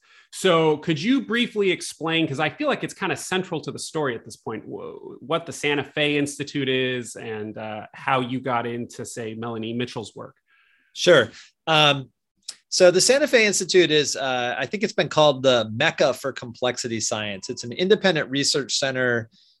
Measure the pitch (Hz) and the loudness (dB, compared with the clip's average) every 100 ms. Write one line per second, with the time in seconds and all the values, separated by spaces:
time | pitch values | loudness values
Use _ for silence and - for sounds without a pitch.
0 | _ _ _ - 190 165 160 147 165 147 | _ _ _ 0 4 4 4 2 0 0
1 | 208 269 196 233 233 208 196 170 - - | 2 0 0 -2 0 0 0 -2 -6 -6
2 | 160 165 151 135 151 151 294 220 160 - | -2 0 0 0 -2 -2 -2 -2 -6 -4
3 | 185 135 - 185 185 156 143 117 - 160 | -4 -4 -4 -4 -4 -8 -8 -10 -8 -4
4 | 139 113 110 - - 110 - 95 82 - | -4 -4 -10 -14 -10 -10 -10 -12 -12 -16
5 | - - 123 165 151 - 147 143 143 151 | -16 -14 -4 -4 -4 -4 0 0 -2 -2
6 | 147 147 143 - 139 147 131 131 127 123 | 0 0 -2 -4 -8 -4 -2 0 -2 -4
7 | 110 98 113 107 107 110 110 107 - - | -8 -12 -10 -8 -8 -10 -10 -10 -14 -12
8 | 139 131 123 127 131 117 117 120 117 - | -4 -4 -2 -6 -4 -4 -4 -6 -10 -12
9 | 110 123 113 113 117 113 110 120 123 120 | -12 -10 -10 -10 -8 -8 -6 -6 -6 -8
10 | 107 117 113 _ _ _ _ _ _ - | -12 -14 -18 _ _ _ _ _ _ 2
11 | 175 151 110 - - _ - 156 147 139 | 6 6 6 -4 -20 _ 0 4 4 2
12 | 131 _ _ _ - - _ - 180 180 | -6 _ _ _ -20 -20 _ 6 6 8
13 | - 277 294 240 208 - 175 185 160 151 | 4 4 4 4 4 2 4 4 6 4
14 | 131 - 131 127 123 113 135 202 202 - | 2 -2 -2 -2 -2 -2 -4 -2 -2 -2
15 | 156 156 151 131 131 123 110 110 156 - | 0 4 4 6 4 4 2 0 0 2
16 | 147 117 135 - 123 - 123 120 120 113 | 2 0 -6 -8 -12 -4 -4 -2 -6 -4
17 | - 107 104 95 - 120 120 - 185 208 | -4 -4 -6 -8 -10 -10 -10 -4 0 2
18 | 190 156 120 139 135 147 113 - 135 127 | 2 0 -2 -2 0 0 -2 -2 -2 0
19 | 127 117 113 _ _ _ | 0 0 -4 _ _ _